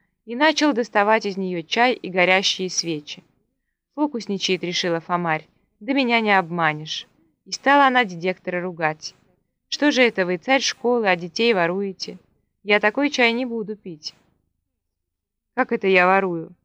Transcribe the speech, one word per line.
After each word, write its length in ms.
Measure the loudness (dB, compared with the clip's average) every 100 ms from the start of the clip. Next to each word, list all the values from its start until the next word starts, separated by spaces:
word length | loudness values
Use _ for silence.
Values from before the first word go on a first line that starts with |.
| _ _ -10
и 80 |
начал 380 | 0 0 2 2
доставать 520 | 0 0 0 2 2
из 120 | 0 -4
нее 260 | -4 -6
чай 320 | -4 0 2
и 160 | 0 -4
горящие 580 | 0 2 2 0 -4 -6
свечи. 540 | -6 -4 -6 -8 -18 -20 _ _ _ _ _ _
"Фокусничает", — 720 | -6 -4 -4 -6 -6 -2 -4
решила 340 | -4 -4 -2 -2
Фомарь, — 480 | -2 -4 -2 -4 -6 _ _ _
"да 120 | -4
меня 260 | 0 2 2
не 180 | 4 2
обманешь". 720 | 2 0 -2 -2 -6 -10 -12 _ _ _
И 80 | -16
стала 340 | -4 2 4 6
она 180 | 4
директора 560 | 0 -2 -4 -4 -4 -6
ругать. 540 | -6 -4 -4 -4 -12 -20 _ _ _ _ -12
"Что 240 | -2 0
же 100 | 4
это 240 | 2 2 -2
вы, 100 | -2
царь 220 | 0 0
школы, 480 | 0 -4 -2 0 2
а 60 |
детей 400 | 0 -2 -2 2
воруете? 640 | 2 0 -2 -6 -8 -12 -16 _ _ _ _
Я 160 | 0 2
такой 300 | 2 0 -2
чай 220 | 2 0
не 140 | 0 -4
буду 300 | -6 -8 -10
пить". 380 | -14 -16 -16 -20 _ _ _ _ _ _ _ _ _ _ _ _ _
"Как 160 | -4 -2
это 160 | -2 2
я 200 | 4 6
ворую? 460 | 4 2 -4 -10 -18